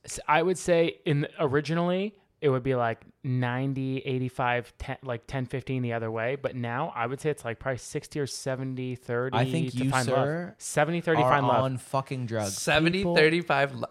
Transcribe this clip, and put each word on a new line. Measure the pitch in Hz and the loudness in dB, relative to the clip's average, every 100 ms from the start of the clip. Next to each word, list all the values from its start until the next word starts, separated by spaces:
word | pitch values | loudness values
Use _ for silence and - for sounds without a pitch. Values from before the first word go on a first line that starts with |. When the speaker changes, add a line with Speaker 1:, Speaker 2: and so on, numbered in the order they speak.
| - | -14
Speaker 1:
S-, | - - | -6 2
I | 156 | 4
would | 170 180 | 4 0
say | - 170 165 - - | 2 4 4 0 0
in, | 143 151 - | 0 -2 -2
originally | 156 147 147 165 175 180 208 - _ _ | 0 0 0 0 0 0 -4 -8 _ _
it | 151 | 0
would | 131 | 2
be, | 127 127 | 0 0
like, | 117 113 - _ | 0 -2 -10 _
ninety, | 135 127 123 127 135 135 131 131 - | -2 0 0 0 -2 -2 -2 -4 -2
eighty-five, | 127 127 - 123 123 117 - | -2 -2 0 0 0 -2 -10
ten, | - 131 | -10 -8
like, | 135 117 - | -8 -8 -6
ten | 139 127 | -6 -4
fifteen | 135 - 131 | -6 -4 -2
the | 120 | -2
other | 117 113 | -2 -2
way. | 113 117 139 | -2 -2 -2
But | 131 127 | -4 -4
now | 117 120 160 - | -4 -4 -4 -4
I | 117 | -4
would | 135 | -2
say | 156 | -4
it's, | 143 | -4
like, | 117 113 | -6 -6
probably | 135 127 | -4 -6
sixty | - 151 - 156 | -6 -8 -6 -4
or | 135 | -4
seventy | - - 131 135 127 127 123 | -4 -6 -4 -4 -6 -6 -6
thirty | - 120 127 117 | -4 -2 0 0
Speaker 2:
I | 131 | 0
think | 131 127 | 0 -2
Speaker 1:
to | 123 131 | 0 2
Speaker 2:
you, | |
Speaker 1:
find | 131 120 | 2 2
Speaker 2:
sir, | 127 135 160 175 | 2 0 -2 -8
Speaker 1:
love. | - | -12
Seventy | - - 151 170 | -4 0 2 0
thirty | 165 160 | 2 4
Speaker 2:
are | 127 | 6
Speaker 1:
find | 143 131 | 4 4
love. | 120 | 4
Speaker 2:
on | 131 127 | 2 -2
fucking | - 135 131 131 120 | -4 -4 -2 -6 -4
drugs. | 113 101 98 | -2 -2 -2
Speaker 3:
Seventy | - 151 165 185 | 0 2 4 2
Speaker 1:
People | 190 170 | 2 6
Speaker 3:
thirty-five | 156 170 170 139 143 | 6 4 2 2 0
lo-, | 123 117 | -2 -10